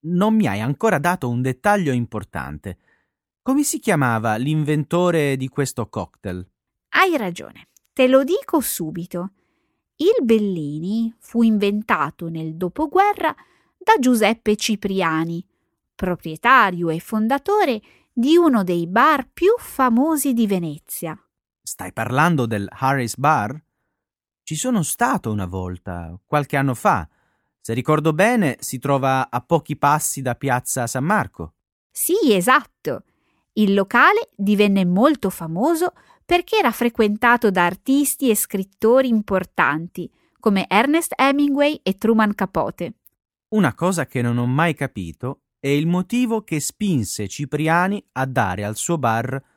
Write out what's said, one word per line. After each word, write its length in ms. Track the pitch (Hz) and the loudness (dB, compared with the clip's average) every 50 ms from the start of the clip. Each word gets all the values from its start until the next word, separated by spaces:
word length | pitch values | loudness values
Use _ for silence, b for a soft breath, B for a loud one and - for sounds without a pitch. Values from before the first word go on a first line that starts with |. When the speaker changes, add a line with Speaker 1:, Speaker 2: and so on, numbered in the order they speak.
| - | -4
Speaker 1:
Non 280 | 160 175 175 196 220 220 | -2 0 0 2 2 2
mi 120 | 220 208 | 2 2
hai 140 | 131 98 101 | 0 0 -2
ancora 380 | 110 123 143 - - 226 196 143 | -4 -4 -4 0 0 0 0 2
dato 300 | 147 175 180 180 - 123 | 0 -2 -2 -2 -4 -4
un 120 | 120 120 | -2 -2
dettaglio 520 | 127 131 127 _ _ 208 208 214 180 147 127 | -2 -2 -4 _ _ 0 2 2 0 0 0
importante. 840 | 123 120 - - 107 101 _ _ 80 65 67 76 76 _ 98 90 _ _ _ _ _ _ _ _ _ _ _ _ _ _ | -2 -2 -4 -6 -10 -10 _ _ -10 -10 -8 -12 -12 _ -12 -14 _ _ _ _ _ _ _ _ _ _ _ _ _ _
Come 200 | - 262 285 294 | -2 0 0 0
si 160 | - - 269 | -2 -4 -4
chiamava 580 | - - 190 151 139 123 117 110 107 117 107 | -2 0 2 2 2 2 2 0 0 0 -2
l'inventore 1000 | 107 127 147 156 156 151 143 151 151 147 _ - 175 180 175 170 165 147 143 135 | 0 0 -2 0 0 0 0 0 -2 -2 _ 0 0 2 2 2 2 0 0 -2
di 120 | 131 131 131 | -2 -4 -6
questo 400 | _ - 139 131 - - 113 - | _ -4 -4 -4 -2 -8 -8 -6
cocktail? 600 | - 113 90 - _ _ _ 98 90 90 92 _ _ _ _ _ _ _ _ _ | -6 -8 -8 -8 _ _ _ -10 -10 -10 -12 _ _ _ _ _ _ _ _ _
Speaker 2:
Hai 280 | - - 370 381 330 | 0 0 2 2 0
ragione, 520 | 277 226 180 170 - - - - - - _ _ _ _ _ _ | -2 -2 -4 -8 -10 -14 -18 -18 -20 -20 _ _ _ _ _ _
te 160 | - 262 254 | 2 2 6
lo 160 | 262 262 277 | 6 4 4
dico 360 | 269 349 480 554 - - 320 | 4 -2 -4 -2 -2 -2 -2
subito. 680 | 240 - - - 175 156 156 165 170 - - 175 175 196 _ _ _ _ _ _ _ _ _ _ _ _ _ | -2 -2 -6 -8 -8 -8 -8 -10 -10 -8 -10 -10 -10 -10 _ _ _ _ _ _ _ _ _ _ _ _ _
Il 280 | _ 294 359 466 494 302 | _ 2 2 2 2 4
Bellini 920 | 226 226 220 208 202 185 175 151 143 147 156 165 185 208 226 233 226 226 _ | 4 4 4 2 0 -2 -4 -4 -6 -6 -6 -6 -4 -4 -2 -4 -4 -6 _
fu 240 | _ - - 233 233 | _ -6 0 2 2
inventato 840 | 226 220 208 202 202 202 208 214 - 226 165 147 147 - _ 175 165 | 2 2 2 0 0 -2 -2 -2 -2 0 0 0 -4 -6 _ -10 -8
nel 260 | 165 160 160 160 160 | -8 -6 -6 -8 -6
dopoguerra 800 | 165 185 175 - - 311 302 285 359 392 415 415 - 370 311 302 b b b b b b b b b | -6 -6 -6 -4 -4 -6 -2 2 2 2 2 0 -2 -4 -4 -4 b b b b b b b b b
da 160 | - - 440 330 | 2 2 2 4
Giuseppe 580 | 247 254 247 226 214 202 226 - _ 214 208 | 4 2 2 4 2 2 0 0 _ -2 0
Cipriani, 880 | 208 - - 220 196 - 196 196 190 185 165 160 160 165 165 170 170 - _ _ _ _ _ _ _ _ _ _ | 0 0 -4 -4 -2 -2 -4 -2 0 0 0 0 -2 -2 -2 -4 -8 -10 _ _ _ _ _ _ _ _ _ _
proprietario 960 | - - 185 180 170 - 165 156 156 - 240 262 262 220 196 175 170 175 165 | -6 -4 -4 -4 -4 -6 -12 -12 -2 2 4 6 6 6 4 0 -2 -2 -2
e 100 | 156 170 | -2 -4
fondatore 800 | - - - 214 214 226 269 285 _ - 403 427 403 294 240 214 b b b b b b b | -6 -6 -4 -2 0 0 -2 -2 _ 0 0 2 2 0 0 -4 b b b b b b b
di 240 | 247 233 277 320 | -2 2 4 6
uno 260 | 349 349 320 262 220 190 | 6 6 6 4 2 0
dei 240 | 175 180 175 170 | 0 0 -2 -2
bar 420 | 165 180 220 254 311 311 269 247 _ _ | 0 2 2 4 4 2 0 -2 _ _
più 220 | - 339 381 453 | 0 2 2 2
famosi 760 | 494 - - - - 262 254 233 233 269 320 320 294 - 285 254 | 2 -2 -12 -2 0 2 2 4 2 2 2 0 0 0 0 0
di 140 | 226 233 | 0 2
Venezia. 720 | 202 202 185 170 160 147 160 _ _ - - - 165 151 - _ _ _ _ _ _ _ _ _ | 0 0 -2 -2 -4 -8 -10 _ _ -12 -10 -10 -10 -10 -12 _ _ _ _ _ _ _ _ _
Speaker 1:
Stai 300 | - - - 92 90 - | -16 -14 -12 -12 -12 -6
parlando 540 | - 110 113 120 135 156 175 170 143 123 | -6 -6 -2 0 2 2 2 2 2 0
del 220 | 113 113 104 98 - | 0 -2 -4 -4 -6
Harris 460 | - - 131 131 143 139 123 113 - | -8 -2 0 0 0 0 -2 -4 -6
Bar? 420 | - 131 147 156 135 104 107 135 156 _ _ _ _ _ _ _ _ _ _ _ _ _ _ _ _ _ | -2 0 2 2 2 0 -4 -6 -10 _ _ _ _ _ _ _ _ _ _ _ _ _ _ _ _ _
Ci 120 | - 160 | -10 -8
sono 280 | 151 - 254 247 214 156 | -6 -2 0 0 0 0
stato 500 | - - - 233 247 - 196 - 113 107 | -2 -2 -2 0 0 0 -2 -2 -4 -4
una 140 | 101 95 | -4 -4
volta, 680 | 90 90 95 92 90 90 90 _ - 90 87 85 82 85 95 _ | -6 -6 -6 -6 -6 -8 -10 _ -10 -10 -10 -10 -12 -16 -18 _
qualche 320 | _ - 147 143 - - | _ -4 -2 -2 -2 -2
anno 180 | 139 139 139 123 | -2 0 0 -2
fa. 340 | - - 208 170 101 82 - _ _ _ _ _ _ _ _ _ _ | 0 0 0 0 0 -2 -8 _ _ _ _ _ _ _ _ _ _
Se 120 | _ - 113 | _ -6 -6
ricordo 400 | 120 123 - 156 151 147 160 156 | -6 0 0 0 2 2 0 2
bene, 460 | 151 190 226 247 240 190 147 120 - | 2 2 2 4 2 0 0 -2 -4
si 180 | - - - 127 | -10 -10 -10 -6
trova 500 | - 139 143 135 131 135 131 131 127 - | -2 0 0 0 2 0 0 0 -2 -4
a 120 | - 123 | -6 -8
pochi 360 | - _ 170 160 - - 151 | -2 _ 0 0 0 -2 -6
passi 460 | - - 143 147 156 - - - - 135 | 0 2 2 2 2 0 -4 -6 -4 -4
da 120 | 123 120 | -6 -4
Piazza 520 | - - 139 127 123 - - - 135 120 | -4 -2 0 0 0 -2 -4 -4 -4 -4
San 180 | 117 - 131 131 | -4 -4 -4 -2
Marco. 500 | 165 208 208 151 82 _ - 82 78 _ _ _ _ _ _ _ _ | 0 0 -2 -2 -4 _ -12 -14 -14 _ _ _ _ _ _ _ _
Speaker 2:
Sì, 240 | _ - - - 339 427 453 277 208 | _ -8 -4 -2 0 2 4 4 4
esatto. 720 | 185 175 240 262 294 247 _ _ _ _ - 127 - - _ _ _ _ _ _ _ _ _ _ | 4 4 4 4 2 2 _ _ _ _ -8 -8 -8 -10 _ _ _ _ _ _ _ _ _ _
Il 200 | 214 214 196 196 | 0 2 2 4
locale 540 | 196 196 196 - 240 269 339 415 427 - _ _ | 2 0 2 4 4 4 6 4 2 -2 _ _
divenne 480 | - 202 196 208 196 208 202 196 196 185 | -4 0 0 4 4 4 4 4 2 2
molto 460 | 175 180 190 233 302 302 - - 190 | 2 2 4 4 4 2 2 -2 -6
famoso 640 | - - 170 160 160 170 - 311 339 320 330 - _ b b b b b b | -6 -6 -10 -8 -4 0 0 0 2 0 -2 -4 _ b b b b b b
perché 340 | _ 339 359 349 - - 440 | _ 0 0 0 0 -2 2
era 120 | 381 - | 2 2
frequentato 800 | 214 - 233 233 226 - 220 208 208 214 - 240 240 240 - 214 | 0 2 -2 -2 2 2 0 0 2 2 2 2 4 4 2 2
da 160 | 190 180 175 | 2 2 0
artisti 640 | 175 185 - _ - 269 285 294 269 - - 277 254 | 0 0 -4 _ 0 2 2 2 0 -2 -2 0 2
e 60 | 214 | 2
scrittori 720 | 202 - - - 196 190 _ _ _ - 220 240 262 269 254 | 2 -2 -4 -4 -6 -6 _ _ _ 2 4 4 4 4 2
importanti, 1000 | 233 214 208 - 202 185 180 - _ - 170 123 143 160 165 175 _ - 170 - _ _ _ _ _ _ | 0 0 0 0 -2 -2 -2 -4 _ 0 2 2 2 -2 -6 -10 _ -12 -12 -12 _ _ _ _ _ _
come 280 | - 220 196 196 185 - | -2 0 0 0 0 2
Ernest 440 | 180 202 240 277 294 330 330 - - | 2 2 2 2 2 0 0 -4 -2
Hemingway 640 | - 262 269 277 285 294 285 277 277 285 294 311 285 _ | 0 0 0 2 2 0 0 2 2 0 0 0 -2 _
e 160 | 190 196 _ | -4 -4 _
Truman 360 | - 220 226 220 220 208 208 | 0 2 2 2 2 0 0
Capote. 600 | - 202 180 _ 170 139 101 - - 175 160 - _ _ _ _ _ _ _ _ _ _ _ | -4 -6 -4 _ -4 -4 -4 -6 -8 -10 -12 -12 _ _ _ _ _ _ _ _ _ _ _
Speaker 1:
Una 260 | - 214 185 135 107 | 0 2 2 2 0
cosa 320 | - 165 180 190 170 139 | 0 -2 -2 0 0 -4
che 160 | - _ 131 120 | -4 _ -2 -2
non 160 | 120 117 123 | 0 0 0
ho 80 | 120 | 0
mai 280 | 123 127 143 165 175 151 | 0 0 0 0 0 0
capito 680 | - 143 131 _ - 92 82 80 _ - 123 139 _ _ _ _ _ | -2 -6 -6 _ -8 -10 -10 -10 _ -10 -10 -10 _ _ _ _ _
è 100 | - 143 | -2 0
il 180 | 143 143 160 | 0 2 2
motivo 560 | 165 175 180 180 _ - 247 254 233 226 220 208 | 0 0 -2 -2 _ -2 -2 0 0 -2 -4 -4
che 180 | - 165 151 | -4 -6 -4
spinse 640 | - - - _ 208 202 175 135 107 - - - 107 | -4 -6 -8 _ -2 0 0 0 0 -4 -6 -8 -8
Cipriani 800 | 98 - - 147 - - 143 156 160 160 170 180 190 202 202 - _ _ | -8 -6 -8 -8 -6 -4 -2 0 2 2 2 2 0 -4 -6 -10 _ _
a 140 | 127 131 | -6 -6
dare 380 | 135 127 127 113 95 90 98 104 | -2 0 0 0 0 -2 -4 -4
al 120 | 101 110 | -6 -6
suo 220 | - - - 170 160 | -6 -4 -4 -4 0
bar 440 | 131 117 110 113 113 127 131 135 - _ _ | 0 0 0 0 -2 -4 -6 -8 -10 _ _